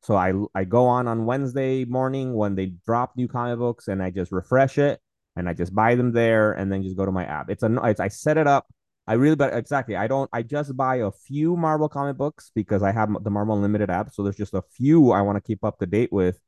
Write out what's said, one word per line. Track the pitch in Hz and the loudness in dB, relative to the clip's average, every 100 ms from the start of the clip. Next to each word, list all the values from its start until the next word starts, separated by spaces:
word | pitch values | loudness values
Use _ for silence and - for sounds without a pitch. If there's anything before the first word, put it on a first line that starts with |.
So | - 104 | 0 0
I, | 92 95 104 | 2 0 -4
I | 98 | -4
go | 95 117 127 | 0 2 4
on, | 123 123 | 2 0
on | 113 113 | -2 -2
Wednesday | 131 135 127 131 131 | -2 -4 -2 -2 -2
morning | 127 127 131 135 131 | -2 -2 -2 -2 -4
when | 117 104 | -2 -2
they | 98 95 87 - | -2 -4 -6 -2
drop | 117 123 127 | -2 -2 -4
new | 123 | -4
comic | 123 120 120 | -2 -4 -2
books, | 120 117 - | -4 -4 -6
and | 98 | -4
I | 92 | -4
just | 90 87 | -4 -4
refresh | 95 - 127 135 - | -4 0 2 4 2
it | 143 - _ _ _ - | 0 0 _ _ _ -8
and | 90 | -6
I | |
just | 85 87 | -4 -4
buy | 98 113 123 | 2 2 4
them | 123 | 2
there | 117 117 110 107 | 2 2 4 2
and | - 98 | 0 -4
then | 98 | -4
just | 95 92 | -4 -4
go | |
to | 95 | -2
my | 95 | -2
app. | 87 76 - | -4 -8 -8
It's | 95 | -4
a, | 113 117 | 0 0
it's, | 117 104 | 0 0
I | 98 | -2
set | - 151 151 | -2 0 2
it | 147 | 4
up. | 139 - _ _ _ - | 2 0 _ _ _ -2
I | |
really, | 113 143 | 2 4
but | 156 139 | 4 2
exactly, | 120 - 143 123 95 | 0 -2 -4 -4 -4
I | 110 | -2
don't, | 135 135 | -2 -2
I | 120 | -4
just | 117 147 143 127 | -4 -6 -6 -2
buy | 131 131 | 0 0
a | 104 | -2
few | - _ 139 160 175 | -4 _ -2 0 2
Marvel | 165 156 151 | 0 0 0
comic | 143 139 135 | -2 -4 -2
books | 143 - - | -4 -6 -8
because | - 101 101 | -6 0 0
I | 98 | 2
have | 110 107 104 | 0 0 -2
the | 107 | -2
Marvel | 101 104 104 | -2 0 0
Unlimited | 101 107 101 | 0 0 0
app. | 90 107 | -2 -4
So | - | -4
there's | 101 98 | -4 -4
just | 104 | -4
a | 95 - _ | -6 -8 _
few | 131 165 135 | 4 6 8
I | 98 | 6
wanna | 101 101 | 2 0
keep | - 107 | -4 -4
up | 110 - | -4 -4
to | 92 | -2
date | 101 123 | 0 2
with. | 101 90 92 | 2 0 -2